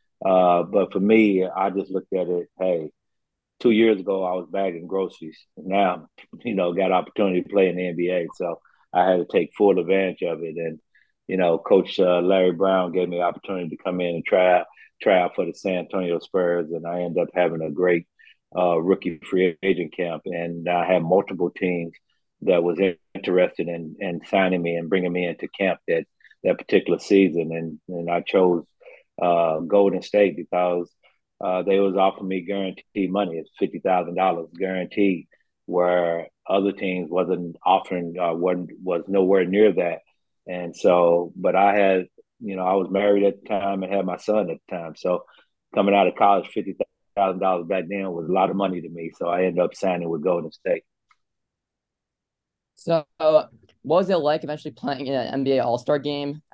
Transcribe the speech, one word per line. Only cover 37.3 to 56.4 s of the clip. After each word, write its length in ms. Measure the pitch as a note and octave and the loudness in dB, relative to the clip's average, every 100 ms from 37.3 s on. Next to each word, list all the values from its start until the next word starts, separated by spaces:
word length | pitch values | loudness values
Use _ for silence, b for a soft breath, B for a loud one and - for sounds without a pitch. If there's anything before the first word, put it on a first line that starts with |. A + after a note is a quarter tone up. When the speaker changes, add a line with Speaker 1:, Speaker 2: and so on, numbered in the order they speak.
| F2 F2 E2+ F#2 | -2 -6 -4 0
Speaker 1:
offering, 500 | F#2+ - F2+ E2+ E2+ | 0 0 -6 -6 -4
uh, 140 | F2 | -4
wasn't, 380 | E2 F2+ F2+ F2 - | -2 -2 -2 -6 -10
was 200 | F2+ E2+ E2+ | -4 -4 -2
nowhere 380 | G2 F#2 G2 F2 | 2 4 4 4
near 260 | G2 G#2+ | 4 4
that. 260 | F2+ F2 D#2+ _ _ _ _ - | 4 -2 -4 _ _ _ _ -12
And 280 | F2+ F2 - | -10 -10 0
so, 560 | G2 F2 E2+ E2+ E2+ F2 | 2 4 6 4 0 -4
but 200 | F2+ F#2 | -2 2
I 200 | G2+ G2+ | 2 4
had, 320 | G2 F#2+ F2+ _ _ - | 2 2 -2 _ _ -16
you 160 | A2 F#2+ | -10 -4
know, 100 | F#2 | 0
I 80 | |
was 160 | G2 F2+ | 0 0
married 340 | F#2+ G#2 G2+ | 0 2 4
at 180 | G2+ G2 | 2 0
the 80 | - | -6
time 340 | G2+ G2 G2 | -4 -2 -4
and 100 | F#2 | -4
had 120 | G2 F#2+ | -4 -4
my 120 | F2 | -6
son 320 | - G#2+ F2+ | -2 0 0
at 80 | - - | -6 -10
the 80 | F2+ | -10
time. 200 | E2 D#2 | -10 -6
So 300 | F2+ F2+ - b b _ _ | -2 -2 -4 b b _ _
coming 220 | - G2+ G2+ | 0 4 4
out 120 | F#2 | 4
of 80 | - | 4
college, 320 | G2+ G2 - | 4 4 0
fifty 280 | - F#2+ - - _ _ - | -8 -8 -6 -8 _ _ -2
thousand 240 | G2 F#2 | -2 0
dollars 280 | F#2+ F2+ E2+ | 0 -2 -2
back 180 | F#2+ E2+ | -4 -4
then 220 | G2 F#2+ | -6 -6
was 180 | E2+ D#2+ | -6 -2
a 40 | |
lot 180 | F#2 F#2+ | 0 0
of 40 | G2 | 0
money 260 | F#2+ F2+ | -2 -4
to 80 | E2 | -10
me. 220 | E2+ E2 - | -12 -12 -8
So 100 | F2 | -4
I 180 | F2 F#2 | 0 0
ended 180 | F2 | 0
up 120 | F2 - | -2 -2
signing 340 | F#2+ F2 E2+ | -4 -4 -4
with 140 | E2 | -4
Golden 280 | F2+ E2+ D#2 | -2 -2 -4
State. 320 | - F#2+ E2+ - _ _ _ _ _ _ _ _ _ _ _ _ _ _ _ _ _ _ _ | -8 -6 -6 -6 _ _ _ _ _ _ _ _ _ _ _ _ _ _ _ _ _ _ _
Speaker 2:
So, 300 | - E3 D3 - | -2 -2 -2 -2
uh, 260 | D#3 D3+ - _ _ _ | 4 4 2 _ _ _
what 140 | C3 E3+ | 0 0
was 120 | F#3 | 2
it 80 | F3+ | 0
like 260 | D3 D#3 | 0 -2
eventually 280 | D3 D3+ D3+ | -4 -10 -12
playing 360 | - D#3 C#3 C3+ | -10 -8 -6 -4
in 60 | |
an 200 | C#3 B2 | -4 -4
N 100 | C3+ | -2
B 100 | C3+ | 0
A 100 | C3+ | 0
All-Star 360 | B2 A#2+ - D3 | 0 -2 0 -2
game? 420 | C#3 C#3+ C#3+ D3+ | -2 -6 -8 -10